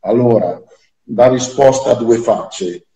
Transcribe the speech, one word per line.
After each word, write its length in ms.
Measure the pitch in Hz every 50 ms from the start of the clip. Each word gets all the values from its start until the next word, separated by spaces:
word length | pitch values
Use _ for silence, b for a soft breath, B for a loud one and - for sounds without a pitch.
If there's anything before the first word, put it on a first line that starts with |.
Allora, 600 | - 92 110 123 123 120 117 107 92 87 85 - - b b b b b _ _ _ _ 113
la 140 | 107 120 131
risposta 640 | 131 123 - - - - 139 135 131 - - 131
ha 40 | 123
due 220 | - 117 113 117 113
facce. 720 | 117 120 107 98 98 98 - - 98 90 87 87 _ _ _